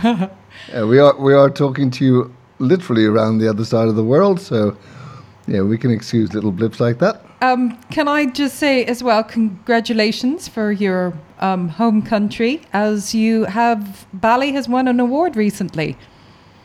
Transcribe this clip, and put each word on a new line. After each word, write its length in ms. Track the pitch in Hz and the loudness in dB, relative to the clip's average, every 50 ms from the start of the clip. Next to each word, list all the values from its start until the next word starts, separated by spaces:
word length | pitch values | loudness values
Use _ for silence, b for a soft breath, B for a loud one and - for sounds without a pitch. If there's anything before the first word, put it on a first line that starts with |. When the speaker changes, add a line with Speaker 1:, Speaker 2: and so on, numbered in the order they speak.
| - | 0
Speaker 1:
<laughs> 0 | 233 240 170 190 196 - - - - B B B B | 0 0 0 -4 -6 -8 -16 -20 -20 B B B B
Speaker 2:
Yeah, 140 | - 123 107 | -6 -4 0
we 160 | 110 123 139 | 4 6 6
are, 160 | 143 143 139 - | 6 6 4 4
we 160 | 135 135 139 | 2 4 6
are 160 | 139 139 135 | 6 6 4
talking 400 | 135 - 143 139 127 151 139 127 | 4 0 -2 -2 0 0 -2 -2
to 120 | 123 - 139 | -2 0 2
you 300 | 131 127 123 123 123 - - - _ _ - | 4 4 2 2 -2 -8 -20 -20 _ _ -4
literally 460 | 131 127 180 185 175 - 123 113 110 | 0 0 0 0 0 0 2 2 4
around 320 | 107 104 110 110 110 110 110 | 4 4 2 2 2 2 2
the 100 | 110 110 | 2 0
other 140 | 107 104 113 | 0 -2 -2
side 240 | - - 113 113 113 | -2 0 0 2 2
of 80 | 107 | 0
the 80 | 110 110 | 0 0
world, 380 | 113 131 156 196 202 190 175 | 2 2 2 4 2 0 -2
so 340 | - - 127 110 104 104 98 - B B B B B B B B B B B B B - | -4 -4 -2 0 0 0 -2 -4 B B B B B B B B B B B B B -4
yeah, 140 | - 98 | -2 0
we 160 | 95 101 110 113 | 0 0 -2 0
can 120 | - 127 | 0 0
excuse 420 | 117 104 - - - 117 110 90 95 | -2 -2 -4 -2 -2 0 0 0 -2
little 180 | 107 104 107 | -4 -4 -4
blips 300 | 92 90 113 110 - - | -2 -2 -2 -4 -2 -2
like 180 | - 120 120 123 | -2 -2 0 0
that. 240 | 170 208 214 - - - - - | 0 -2 -2 -4 -12 -20 -8 -2
Speaker 1:
Um, 360 | 254 254 254 247 254 240 226 - - - | 0 0 0 0 0 -4 -4 -8 -16 -10
can 200 | - 302 302 294 | -4 -4 -2 0
I 160 | 294 302 294 | 0 0 -2
just 320 | 262 247 - 285 262 - - | -2 -2 -2 -4 -4 -2 -2
say 260 | 311 285 269 254 226 | 0 0 2 0 0
as 180 | - 247 240 | -2 -4 -4
well, 220 | 247 247 220 214 220 | 0 0 0 0 0
congratulations 1300 | 226 - 233 226 214 190 175 - - 233 233 220 - 233 220 214 214 - - - 254 302 359 - - | -2 -2 -2 -2 -2 -4 -8 -4 0 0 0 0 0 -2 0 0 0 0 -2 -2 -4 -4 -4 -8 -10
for 240 | - 226 214 208 208 | -6 -4 -2 -2 -2
your, 400 | 190 208 190 185 185 180 180 170 151 - - - - | 0 0 0 0 0 -2 -4 -6 -8 -14 -18 -12 -6
um, 300 | - 190 190 185 180 165 | -4 -2 -2 -2 -4 -6
home 320 | 156 - 233 233 214 214 | -4 0 0 2 2 2
country, 600 | 208 - 226 208 208 202 - - 233 233 277 330 - - - | 0 0 -2 0 0 -2 -2 -2 -2 -2 -2 -4 -8 -6 -4
as 420 | 196 214 214 214 208 196 - - | -2 0 0 0 -2 -4 -4 -2
you 300 | 220 220 226 226 220 214 | 0 2 2 2 2 0
have, 600 | - 190 226 233 240 233 214 208 196 190 - - - | -2 0 0 2 2 0 0 -4 -10 -14 -18 -20 -16
Bali 400 | - 190 196 220 233 254 277 285 | -12 -4 0 2 2 2 0 0
has 160 | 269 277 240 233 | -2 -4 -2 -2
won 220 | 240 254 262 254 | 0 0 2 2
an 100 | 247 247 | 2 2
award 380 | 247 240 262 294 349 359 269 220 | 2 0 0 0 0 0 0 0
recently. 580 | 214 208 - - 202 156 - 160 156 - 135 - b b b b b b b b b b b b | 0 0 0 -2 -6 -6 -4 -4 -4 -4 -6 -10 b b b b b b b b b b b b